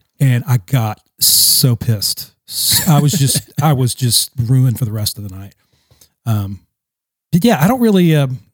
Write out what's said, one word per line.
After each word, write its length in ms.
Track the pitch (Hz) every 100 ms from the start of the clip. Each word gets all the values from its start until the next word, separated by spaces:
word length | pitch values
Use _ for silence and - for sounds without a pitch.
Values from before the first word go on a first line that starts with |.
| _ -
And 240 | 135 120 -
I 120 | 123
got 420 | - 135 110 107 _ -
so 560 | - - - - 131 117
pissed. 580 | - 107 - - - _ -
S-, 380 | - - - -
I 120 | 147
was 120 | 147
just, 380 | 156 139 - - -
<laughs> 60 |
I 100 | 151
was 220 | 131 123
just 360 | - 123 - - -
ruined 420 | 113 131 127 107
for 60 |
the 80 | 110
rest 240 | 110 104 -
of 100 | 101
the 60 |
night. 200 | 95 98 _ _ _ _ _ _ _ 117
Um, 340 | 107 98 98 _ _ _ _ _ _ _
but 120 | 175
yeah, 180 | 233 180
I 60 | 180
don't 120 | 262
really, 340 | 233 190 175 151
um, 220 | 135 131 _